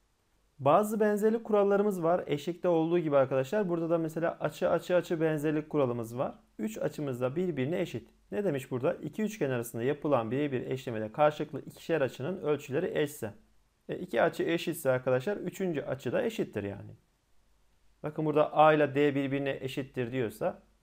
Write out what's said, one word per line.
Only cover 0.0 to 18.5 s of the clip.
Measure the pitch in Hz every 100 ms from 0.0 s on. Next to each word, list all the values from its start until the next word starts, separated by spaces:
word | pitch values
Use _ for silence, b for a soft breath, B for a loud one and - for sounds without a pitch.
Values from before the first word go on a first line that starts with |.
| _ _ _ _ _ _
Bazı | 135 175 208 220
benzerlik | 214 208 214 226
kurallarımız | 220 208 202 202 208 185
var. | 165 180 -
Eşlikte | 147 180 170 180
olduğu | 165 165 175
gibi | 156 139
arkadaşlar. | 131 135 135 208 185
Burada | 170 165
da | 170
mesela | 160 160 165 -
açı, | 151 - 180
açı, | 170 - 180
açı | 170 170
benzerlik | 160 156 156 151 151
kuralımız | 151 127 120 113 120
var. | 165 - _ -
Üç | 214 220
açımız | 151 151 143 120
da | 127 151
birbirine | 185 139 131 185
eşit. | 170 113 - _ _
Ne | 202
demiş | 196 143 135
burada? | 127 151
İki | - 151 214
üçgen | 214 - 139
arasında | 123 117 117
yapılan | 127 147 151 127 110
birebir | 127 147 123 139
eşlemede | 131 131 110 107
karşılıklı | 151 151 151 151 135
ikişer | - - - 156
açının | 127 - 143 190
ölçüleri | 147 139 135 139 180 156
eşse. | - - 104 - _ _ _ _ -
E, | -
iki | 180 233
açı | 196 -
eşitse | 151 170 - 151 131
arkadaşlar | 127 131 127 165 208
üçüncü | 180 - 190 143
açı | - 131 123
da | 160
eşittir | 233 - 165 104
yani. | 101 101 104 107 _ _ _ _ _ _ _ _ _ _
Bakın | 151 156 156
burada | 151 147